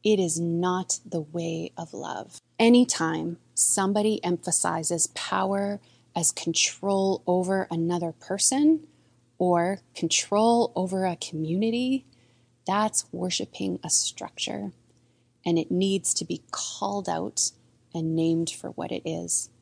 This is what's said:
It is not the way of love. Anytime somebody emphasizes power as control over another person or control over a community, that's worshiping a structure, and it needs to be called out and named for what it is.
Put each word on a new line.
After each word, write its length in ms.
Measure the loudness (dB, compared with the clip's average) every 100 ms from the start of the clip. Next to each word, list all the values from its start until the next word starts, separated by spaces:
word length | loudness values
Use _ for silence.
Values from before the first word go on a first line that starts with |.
It 180 | 2 2
is 200 | 2 0
not 600 | -2 0 0 -2 -4 -6 -6
the 160 | -8
way 500 | -6 -6 -6 -6 -8 -10
of 160 | -12
love. 460 | -10 -8 -10 -10 -18 _ 4
Anytime 760 | 8 8 6 2 0 -2 -4 -8 _
somebody 680 | 0 0 2 2 2 0 0
emphasizes 840 | -2 -2 0 -2 0 -2 -2 -2 -2
power 760 | -4 -4 -2 0 -2 -2 -6 _ _ _ -2
as 160 | -2
control 920 | -2 -4 0 0 -2 0 2 2 0 2
over 420 | 0 2 0 0
another 440 | -2 0 -2 -4
person 760 | -8 -8 0 2 4 4 4 0 _ _ _ _ _
or 440 | 2 4 2 -2 _
control 760 | -6 -2 0 2 4 6 6 2 0
over 300 | -2 0 -2
a 100 | -2
community, 880 | -8 -6 -2 0 0 0 0 -2 -4 _ _ _ _ _ -2
that's 400 | 0 2 -2 -6
worshiping 680 | -6 -4 -4 -6 -6 -6 -4
a 60 | 0
structure, 800 | 0 0 -6 -14 -8 -8 -6 -8 -12 _ _ _ _ _ _ 0
and 140 | 0
it 120 | 2
needs 420 | 0 2 0 -2
to 100 | -4
be 200 | -4 -8 _
called 580 | -10 -8 -6 -6 -4 -4
out 420 | -4 -4 -2 -4 -4 _ _ _
and 220 | -6 -2 0
named 340 | 2 2 -2
for 200 | -6 -12
what 200 | -10 -6
it 100 | -6 -6
is. 440 | -8 -4 -6 -6 _